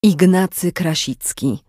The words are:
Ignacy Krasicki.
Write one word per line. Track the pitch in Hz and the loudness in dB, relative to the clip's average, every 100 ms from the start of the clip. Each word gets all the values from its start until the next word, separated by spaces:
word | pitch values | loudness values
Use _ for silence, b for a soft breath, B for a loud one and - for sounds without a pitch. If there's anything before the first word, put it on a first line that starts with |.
| 208 | 2
Ignacy | 151 185 185 185 - 175 | 4 4 4 0 -2 -4
Krasicki. | - 170 156 - 127 - - 135 101 | -2 -4 -2 -6 -6 -8 -4 -4 -4